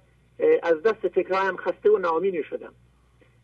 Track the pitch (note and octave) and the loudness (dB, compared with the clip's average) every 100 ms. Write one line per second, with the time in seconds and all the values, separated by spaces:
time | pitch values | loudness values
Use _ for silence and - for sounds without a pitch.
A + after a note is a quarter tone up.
0 | _ _ _ - D#3 D#3+ E3+ D#3+ A3 G#3 | _ _ _ -2 2 2 2 0 0 0
1 | F#3 - F3 F#3+ F#3+ F3+ F#3 E3+ G#3 G#3 | -2 -2 -2 -2 -2 -2 -6 0 2 4
2 | F3 D#3+ F#3+ F3 - - - - _ _ | 2 0 0 -2 -6 -10 -12 -20 _ _
3 | _ _ _ _ | _ _ _ _